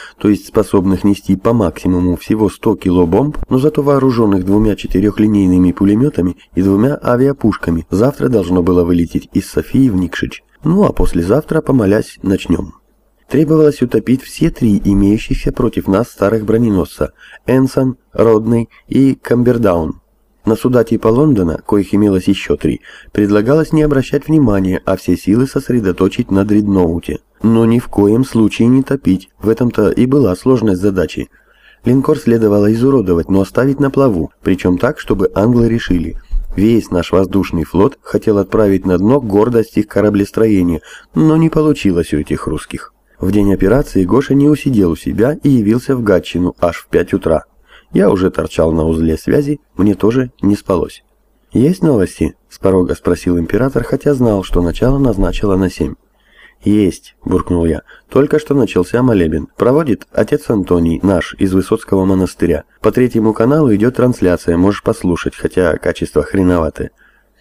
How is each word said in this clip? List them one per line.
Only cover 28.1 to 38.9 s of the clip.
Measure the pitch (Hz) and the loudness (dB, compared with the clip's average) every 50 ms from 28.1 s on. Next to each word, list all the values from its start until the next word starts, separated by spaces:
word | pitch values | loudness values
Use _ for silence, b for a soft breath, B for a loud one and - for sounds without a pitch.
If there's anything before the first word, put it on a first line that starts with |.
| 110 123 131 | 2 2 0
случае | - - 113 110 98 - - 113 | 0 0 0 0 0 2 2 2
не | 120 131 135 131 | 2 2 2 0
топить, | - 139 139 - - 95 - - _ _ - | -2 -4 -2 0 -2 -2 -2 -4 _ _ -4
в | - | -2
этом-то | 107 113 - 127 117 - - - 92 | -2 0 0 0 -2 0 0 0 0
и | - - 123 | 2 0 0
была | 127 139 147 123 92 90 | 2 2 2 2 2 0
сложность | - - 131 131 113 113 104 92 87 | 0 0 0 0 2 2 0 0 0
задачи. | 101 104 95 92 80 - - - 62 b b b b b b b b b b b - | -2 -2 0 -2 -2 -4 -6 -10 -12 b b b b b b b b b b b -2
Линкор | 123 127 139 - - 151 | 0 0 2 2 0 -2
следовало | 143 - 117 117 113 110 104 104 104 101 107 113 | 0 0 0 2 2 2 2 4 4 2 2 2
изуродовать, | 113 127 139 139 123 95 92 85 82 - - | 2 2 2 2 2 2 0 0 0 0 0
но | 95 98 | 0 0
оставить | 95 - - 117 131 143 135 139 | 0 0 -2 0 0 0 0 0
на | 139 135 | -2 0
плаву, | - 139 139 127 95 82 73 - - _ - | 0 2 2 2 0 -2 -4 -6 -10 _ -4
причём | 98 92 - - 92 90 | -2 -2 0 0 -2 0
так, | 87 - 135 - - | 0 -2 -4 -4 -6
чтобы | - - - 95 92 - - | -6 -4 -2 0 0 0 2
англы | 95 104 123 120 117 117 110 | 2 2 2 2 2 2 2
решили. | 117 113 - - 90 85 80 85 - B B B B B B - - | 0 -2 -2 -2 -2 -2 -2 -6 -8 B B B B B B -4 -2
Весь | 95 104 113 117 104 - - | 0 2 2 2 0 0 -2
наш | 90 87 82 - - | -2 -4 -2 0 0
воздушный | 92 95 87 98 98 87 - - 85 - | 0 0 0 0 -2 -2 -2 -4 -6 -4
флот | - - 90 104 - - - | -2 0 0 0 0 -2 -6
хотел | _ - - - - 113 104 101 | _ -6 -6 -2 0 0 0 0
отправить | 92 - 113 110 107 98 95 90 - | 0 0 0 0 2 2 0 0 0
на | 95 | 0